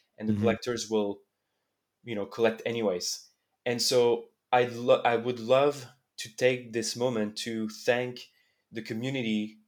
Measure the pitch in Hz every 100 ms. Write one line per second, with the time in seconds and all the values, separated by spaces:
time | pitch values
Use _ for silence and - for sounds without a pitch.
0 | _ - 110 104 113 104 - 117 107 110
1 | 101 98 _ _ _ _ _ _ _ _
2 | 120 107 98 - 113 110 117 117 107 90
3 | - - - _ _ _ 123 120 - 127
4 | 120 117 - _ _ 123 120 117 123 131
5 | 120 117 120 123 113 131 143 139 123 _
6 | _ - 113 - 127 127 120 113 110 117
7 | 127 113 107 107 117 113 110 - - 120
8 | 123 123 - _ _ _ _ 117 113 113
9 | 131 135 113 107 107 -